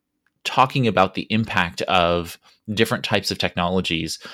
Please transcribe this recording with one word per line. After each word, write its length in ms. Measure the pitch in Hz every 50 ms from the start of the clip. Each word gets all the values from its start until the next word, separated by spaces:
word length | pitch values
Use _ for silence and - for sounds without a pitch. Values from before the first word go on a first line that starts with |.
| _ _ _ _ _ _ _ _ -
talking 440 | - - - 127 131 - 143 127 113
about 260 | 92 92 95 95 -
the 140 | 101 - -
impact 540 | 110 110 113 - - 101 87 85 - - -
of 560 | - 95 92 85 85 87 87 85 85 - - _ - _ _ - - 104
different 300 | 95 113 104 - - -
types 260 | - 110 101 98 -
of 80 | 98 -
technologies 800 | - 90 - 92 87 87 92 95 90 - 87 80 82 78 - - - -